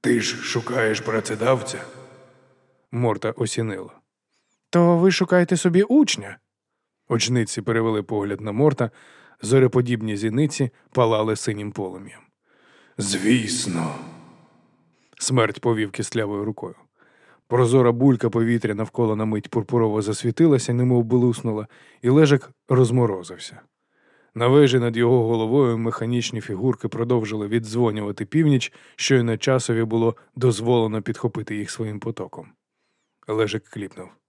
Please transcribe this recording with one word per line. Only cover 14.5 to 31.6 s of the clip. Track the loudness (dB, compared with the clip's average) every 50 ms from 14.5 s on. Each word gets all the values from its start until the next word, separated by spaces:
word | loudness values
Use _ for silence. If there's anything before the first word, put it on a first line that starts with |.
| _ _ _ _ _ _ _ _ _ _ _ _ _ _
Смерть | -6 -2 0 2 2 0 -2 -4
повів | -2 -2 -2 -2 -4 -6
кістлявою | -6 -8 -10 -6 -4 -4 -4 -4 -4 -6 -6
рукою. | -6 -8 -10 -12 -14 -16 _ _ _ _ _ _ _ _ _ _ _ _ _ _
Прозора | _ 0 2 2 4 4 4 4 4 2
булька | 4 4 4 4 4 0 0
повітря | 0 0 0 2 0 0 0 -2 -4
навколо | -4 -6 -6 _ -2 0 0 0
на | -2 -2
мить | -2 -4 -4 -6 -4
пурпурово | -6 -6 -4 0 0 2 2 2 0 -2 -2
засвітилася, | -2 -4 -4 -4 -4 0 2 4 4 4 4 2 0 -2
немов | 0 2 2 4 2 2
би | 2 2
луснула, | 2 4 2 0 0 -4 -6 -6 -6 -8 -10 _ _ _ _ _ _ 0
і | 4
Лежик | 6 6 6 6 4 2 2 -4 _ _ _ _
розморозився. | 2 2 4 4 4 2 0 0 -2 -6 -8 -14 -16 -16 -16 -18 -18 -20 _ _ _ _ _ _ _ _ _ _ _ _ _ _ _
На | -2 2 4
вежі | 6 6 6 6 6 2
над | 0 0 0
його | 2 2 4 4 4 4 2
головою | 0 0 0 2 2 2 2 2 2 0
механічні | -2 -4 -4 -4 -4 -2 -2 -2 -2 -4 -6 -8
фігурки | -8 -8 -8 -2 -2 -2 -2 -2 -6 -8
продовжили | -6 -6 -2 0 0 -2 0 -4 -6 -6 -6 -2
віддзвонювати | -4 -4 -4 -4 -2 0 0 0 0 -2 -6 -6 -6 -8 -10
північ, | -2 0 2 4 4 4 2 0 -4 _ -18 _ _ _
щойно | -8 0 2 2 2 2 0 -2
часові | -2 0 0 0 0 0 0 -2 -2 0
було | 0 0 0 0 0 -2 _ _ _ _
дозволено | 0 0 0 0 0 0 2 2 2 2 0 -2 -6 -6
підхопити | -6 -8 -4 -6 -6 -4 -6 -8 -8 -8
їх | -8